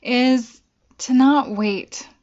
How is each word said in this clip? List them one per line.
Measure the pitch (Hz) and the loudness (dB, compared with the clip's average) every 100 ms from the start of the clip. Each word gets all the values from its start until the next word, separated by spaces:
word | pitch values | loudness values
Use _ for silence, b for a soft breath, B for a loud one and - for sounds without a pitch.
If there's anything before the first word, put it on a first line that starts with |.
is | - 247 254 254 226 _ _ _ _ _ | -4 0 2 0 -2 _ _ _ _ _
to | - | -2
not | 254 262 294 - | 4 4 4 0
wait | 208 214 196 - - - _ | -4 -4 -4 -10 -18 -20 _